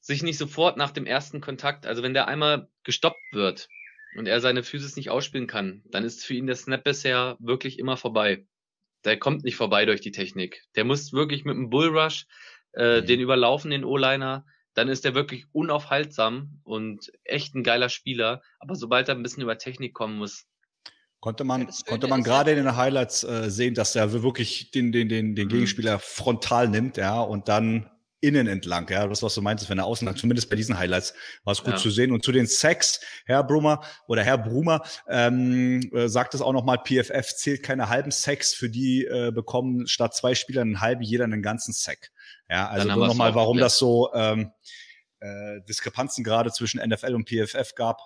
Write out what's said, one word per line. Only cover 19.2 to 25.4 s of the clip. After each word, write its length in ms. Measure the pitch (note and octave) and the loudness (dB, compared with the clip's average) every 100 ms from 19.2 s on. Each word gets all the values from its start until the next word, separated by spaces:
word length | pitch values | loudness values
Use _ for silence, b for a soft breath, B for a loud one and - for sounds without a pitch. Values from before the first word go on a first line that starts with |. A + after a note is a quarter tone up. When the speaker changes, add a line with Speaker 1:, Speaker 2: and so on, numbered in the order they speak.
Speaker 1:
bisschen 200 | A#2+ - | -6 -6
über 160 | B2 A2+ | -6 -6
Technik 360 | - B2 B2+ | -8 -10 -12
kommen 240 | - A2 G#2+ | -8 -8 -6
muss, 280 | G#2 - _ _ _ _ - B B _ | -8 -10 _ _ _ _ -20 B B _
Speaker 2:
Konnte 240 | - A2+ | -8 -6
man, 180 | C3+ C3 | -2 -2
Speaker 3:
Ja, 40 | B2 | -2
das 100 | - | -8
Schöne 140 | - | -6
Speaker 2:
konnte 180 | A2+ C3 | -4 0
man 120 | C3 | 0
Speaker 3:
ist 60 | A2+ | 4
Speaker 2:
gerade 260 | C3 D3 | 4 6
Speaker 3:
ja 0 | |
Speaker 2:
in 100 | D3+ | 4
den 140 | C3+ A#2+ | 2 2
Highlights, 480 | B2+ C3+ B2 - | 2 2 0 -2
äh, 260 | - A#2 A2 | -2 -2 -2
sehen, 240 | G2+ B2 | 0 0
dass 220 | A#2 G#2+ A#2+ | 2 0 2
er 260 | G#2 A#2 | 2 2
wirklich 480 | A#2+ B2 A2+ - - | 0 0 -4 -4 -4
den, 220 | C3+ B2 | 0 2
den, 160 | A#2 A2 | 2 2
den, 260 | A2 G#2+ | 0 0
den 120 | G#2+ | 0